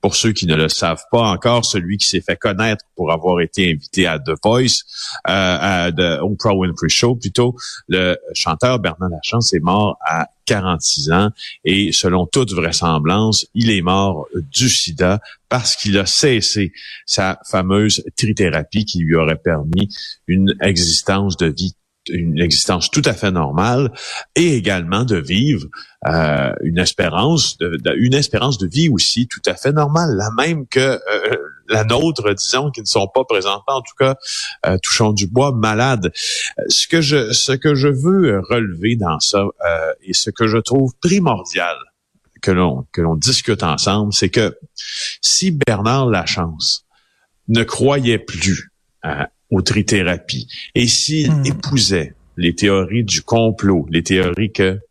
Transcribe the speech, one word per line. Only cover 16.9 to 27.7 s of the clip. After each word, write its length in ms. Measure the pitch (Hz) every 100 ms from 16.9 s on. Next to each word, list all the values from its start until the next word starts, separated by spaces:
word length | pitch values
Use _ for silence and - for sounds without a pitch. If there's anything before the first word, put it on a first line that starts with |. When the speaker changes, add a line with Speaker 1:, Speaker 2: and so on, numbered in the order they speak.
| -
Speaker 1:
sa 360 | - - 95 - -
fameuse 540 | 101 92 98 107 - - -
trithérapie 680 | 110 110 90 78 78 101
qui 140 | 107 90
lui 160 | 80 82
aurait 240 | 80 80
permis 460 | - 80 76 87 101 - - - -
une 260 | 90 98 -
existence 760 | 95 87 85 82 - 98 98 87
de 100 | 85
vie, 280 | 76 92 - _ _ -
une 280 | 87 85 76
existence 520 | 85 76 - 90 -
tout 100 | 151 143
à 80 |
fait 160 | 101 104
normale 600 | 90 73 73 107 123 135 - - - - -
et 180 | 170 131
également 480 | 95 95 85 98
de 120 | 127 98
vivre, 500 | 71 90 139 113 71 - - _ -
euh, 460 | 82 78 73 67 50
une 140 | - 82
espérance 800 | 87 - 87 80 127 165 - -
de, 220 | 87